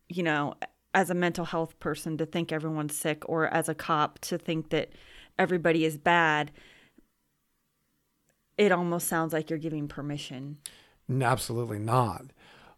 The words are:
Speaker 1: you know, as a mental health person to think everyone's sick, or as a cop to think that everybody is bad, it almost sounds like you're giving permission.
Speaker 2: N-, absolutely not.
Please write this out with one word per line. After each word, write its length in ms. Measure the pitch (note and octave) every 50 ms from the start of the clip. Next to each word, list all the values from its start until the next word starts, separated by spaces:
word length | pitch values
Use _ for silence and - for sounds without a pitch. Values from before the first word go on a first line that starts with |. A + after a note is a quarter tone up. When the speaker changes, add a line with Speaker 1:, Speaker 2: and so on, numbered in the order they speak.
| _ -
Speaker 1:
you 140 | E3+ F#3 F3
know, 320 | D#3+ D3+ D3 D3 C#3 - - - - _ _ _ _ -
as 160 | F#3+ F#3 E3+
a 60 | F3+
mental 300 | F3 F3 E3+ E3 F3+ E3
health 340 | - - E3 E3 D#3 - -
person 380 | - D#3+ D3 - - E3+ D#3 D3
to 80 | D#3+
think 260 | D#3 - F3 E3 -
everyone's 460 | D#3+ D#3 D#3 D#3+ D#3 D3+ D3+ D3+ - -
sick, 300 | - D#3+ D3+ D3+ - -
or 180 | E3 D#3+ D#3 -
as 220 | - E3 D#3+ -
a 60 | D#3
cop 440 | - - - E3 D3+ D3+ - - -
to 180 | - - F3+ E3+
think 320 | - - D#3+ D#3+ D#3 -
that 200 | E3 D3+ - - - - - - - - - - _ -
everybody 480 | F#3 E3+ F#3 E3+ D#3 E3+ D#3+ E3 D#3
is 120 | D#3+ D3+ D3
bad, 540 | - F3 E3+ F3 E3+ D#3 D3+ D3+ D3 C#3+ - - - - - - _ _ _ _ - _ _ _ _ _ _ _ _ _ _ _ _ _ _ _ _ _ _ _ _ _ _ _ _ _ _ _ _ _ _ -
it 140 | G#3 G3
almost 360 | F3+ F3 F3+ E3+ E3+ E3+ E3 -
sounds 240 | F3+ E3 E3 D#3
like 180 | D#3+ D#3 D#3 -
you're 100 | E3 D3+
giving 280 | D#3 E3 D#3 D3+ D3 D3
permission. 680 | - - C#3 D3 D3 C#3+ - - C#3 B2+ C3+ C#3+ D3 - - - - - - _ _ _ _ -
Speaker 2:
N-, 120 | B2+ C3+
absolutely 580 | C3 A#2+ C3 - - - A#2 A#2+ A#2+ A2+ G#2+ G#2
not. 460 | G#2+ A2+ A#2+ B2+ A#2+ G#2 F2 - - - - _ - - - - - - -